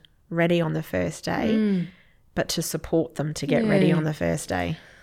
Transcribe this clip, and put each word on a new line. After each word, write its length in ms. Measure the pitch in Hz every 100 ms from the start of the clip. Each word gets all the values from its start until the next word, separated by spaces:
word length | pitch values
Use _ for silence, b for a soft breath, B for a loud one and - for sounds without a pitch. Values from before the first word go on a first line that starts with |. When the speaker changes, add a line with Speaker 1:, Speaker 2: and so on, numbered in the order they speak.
| - _ _
Speaker 1:
ready 320 | 170 170 170
on 120 | 160
the 100 | 156
first 420 | - 185 160 -
day, 260 | 175 175 220
Speaker 2:
Mm. 320 | 220 214 190 170 B B B _
Speaker 1:
but 140 | - -
to 120 | -
support 520 | 165 160 - 165 -
them 180 | - 151
to 120 | 151 143
get 180 | -
ready 220 | 214 202 185
Speaker 2:
Yeah. 100 | 170
Speaker 1:
on 60 |
the 80 | 156
first 360 | 151 85 160 -
day? 280 | 90 87 160 B B